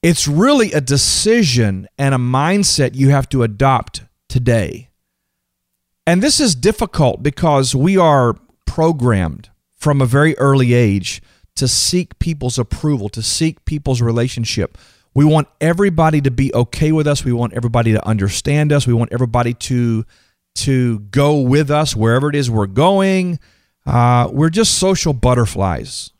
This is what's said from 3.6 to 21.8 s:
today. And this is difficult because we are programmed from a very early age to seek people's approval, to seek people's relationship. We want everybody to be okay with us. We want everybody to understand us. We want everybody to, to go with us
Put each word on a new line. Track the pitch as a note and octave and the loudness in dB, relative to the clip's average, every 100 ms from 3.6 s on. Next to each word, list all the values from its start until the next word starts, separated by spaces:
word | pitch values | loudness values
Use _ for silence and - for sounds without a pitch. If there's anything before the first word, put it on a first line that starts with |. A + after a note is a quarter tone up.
| C3+ B2+ - - - _ _ | 0 0 -4 -16 -20 _ _
today. | B2+ B2 A#2 F2+ - B2 _ _ _ _ _ _ _ _ _ _ _ - | -2 0 0 -2 -10 -18 _ _ _ _ _ _ _ _ _ _ _ -2
And | F3 | 0
this | C4+ - | 2 2
is | C4+ | 0
difficult | C3+ D#3+ G#3+ - - C3+ - | 2 0 0 -4 0 0 0
because | C#3 - E3 C#3+ C3 C3+ | -6 -2 0 0 0 0
we | D#3+ F#3+ | 0 2
are | E3 C#3+ A#2+ A2 _ _ - | 4 4 2 -2 _ _ -10
programmed | - D#3+ D#3+ B2 G#2 E2 C2+ - _ _ _ | -2 -2 0 0 0 -2 -6 -18 _ _ _
from | D3+ C#3+ | -2 2
a | B2+ | 2
very | C3+ D#3 D3+ | 4 2 2
early | C#3 C#3 B2+ | 2 4 4
age | B2 A2+ G2 - - - _ _ - | 4 4 0 -4 -12 -16 _ _ -4
to | C3 | -2
seek | - - F3+ F3+ - | -2 -2 -2 -4 -6
people's | - D3+ B2+ A#2+ | -6 -4 -4 -4
approval, | A#2 - D#3 C#3+ G2+ | -6 -4 -2 -2 -4
to | - | -8
seek | A2 - D#3+ - - | -6 -2 -4 -4 -8
people's | D3+ C#3+ B2 | -6 -4 -2
relationship. | A#2 A#2 B2 - A2+ - F#2 - _ _ _ | 0 0 -2 -4 -6 -4 -6 -8 _ _ _
We | C3 D3+ | 2 4
want | D#3 D3 _ | 4 0 _
everybody | D#3 E3+ G3+ E3 D#3+ D#3 | -2 0 0 2 2 2
to | C3+ | 0
be | A#2+ C3+ | 0 -2
okay | A#2+ A#2 - D#3 | -2 -2 -2 0
with | D#3 D3 | 0 0
us. | C#3 C3 | -2 -2
We | |
want | A#2+ A#2+ | -2 -4
everybody | B2 A#2 A#2+ A2+ | -4 -2 0 2
to | G#2+ - | 0 0
understand | A2 F#2+ - - D3 D3+ | -2 -2 -2 -2 0 2
us. | D3 B2 | 2 2
We | |
want | A#2 A#2 | 0 0
everybody | B2 B2+ A#2+ A#2+ A#2+ | -2 -2 0 -2 -4
to, | - B2+ A#2+ A2+ - _ _ _ _ - | -4 -2 0 -2 -6 _ _ _ _ -6
to | - C3 B2 A2 | -2 0 0 -2
go | G#2 C3 C#3+ D3+ | -4 0 2 2
with | B2+ C#3 D3 | 2 2 2
us | D3 | 0